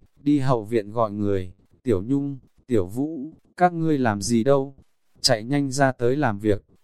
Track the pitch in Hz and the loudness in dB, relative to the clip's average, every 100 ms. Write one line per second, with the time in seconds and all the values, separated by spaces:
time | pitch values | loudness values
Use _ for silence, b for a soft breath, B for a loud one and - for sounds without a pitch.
0 | _ _ 143 147 131 117 104 117 101 117 | _ _ 0 2 2 0 0 -2 -2 -2
1 | 107 104 101 98 92 - _ _ 127 92 | -2 0 0 -2 -4 -14 _ _ -2 0
2 | 110 139 143 135 - _ - 113 90 117 | 0 -2 -4 -8 -16 _ -2 0 0 -4
3 | 151 156 156 - _ - 180 165 160 143 | -4 -6 -12 -14 _ 0 0 2 0 0
4 | 120 104 98 117 131 139 139 135 - _ | 0 0 0 2 4 2 0 -12 -20 _
5 | _ _ - 113 117 143 139 135 135 - | _ _ -2 0 0 -2 0 2 0 2
6 | 120 143 127 101 107 101 - _ | 0 0 0 0 0 0 -2 _